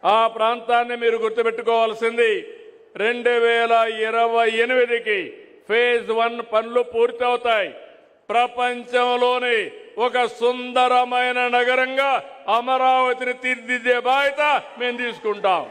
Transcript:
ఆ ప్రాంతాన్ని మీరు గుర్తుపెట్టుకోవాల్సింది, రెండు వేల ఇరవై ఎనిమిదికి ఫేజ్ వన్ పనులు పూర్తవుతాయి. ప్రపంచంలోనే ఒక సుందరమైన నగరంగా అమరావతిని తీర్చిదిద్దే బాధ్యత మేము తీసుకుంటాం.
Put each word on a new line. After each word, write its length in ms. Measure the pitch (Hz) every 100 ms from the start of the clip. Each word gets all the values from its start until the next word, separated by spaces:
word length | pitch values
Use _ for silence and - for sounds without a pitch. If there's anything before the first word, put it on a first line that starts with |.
| 175 214
ఆ 40 | 226 226
ప్రాంతాన్ని 600 | 220 240 233 240 240 240
మీరు 160 | 233 226
గుర్తుపెట్టుకోవాల్సింది, 1080 | 226 220 233 226 226 233 226 220 226 233 233 202 - - - - - -
రెండు 300 | 208 240 240 240 233
వేల 280 | 233 233 233 226 220 220
ఇరవై 400 | 226 233 226 226 220
ఎనిమిదికి 540 | 233 254 240 240 226 208 165 - - - _
ఫేజ్ 420 | 220 240 240 202 226
వన్ 180 | 233 240 233
పనులు 300 | 214 226 240 240
పూర్తవుతాయి. 760 | 226 233 233 247 240 240 226 180 - - - _ _ _
ప్రపంచంలోనే 1300 | 220 240 240 247 247 240 240 247 247 247 247 247 226 180 - - - 240
ఒక 120 | 240 240 -
సుందరమైన 1000 | 233 254 247 247 254 247 247 247 247 247 247 247
నగరంగా 540 | 247 254 254 262 277 254 - - - 220
అమరావతిని 760 | 247 262 262 254 254 247 254 247
తీర్చిదిద్దే 540 | 254 247 226 247 240 247 240
బాధ్యత 340 | 269 277 277 294 277 - -
మేము 160 | 247 240
తీసుకుంటాం. 600 | 247 214 220 202 196 180 131